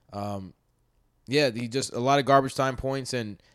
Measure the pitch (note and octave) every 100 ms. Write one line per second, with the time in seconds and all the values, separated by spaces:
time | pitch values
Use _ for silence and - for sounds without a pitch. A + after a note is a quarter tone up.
0 | _ G2+ G2+ G2+ F#2+ - _ _ _ _
1 | _ _ - C#3 C#3+ A2+ A#2+ C3 B2 -
2 | B2+ C#3+ B2+ C#3 C3 - C3+ B2+ C3 C3+
3 | B2 B2 G#2+ G2 _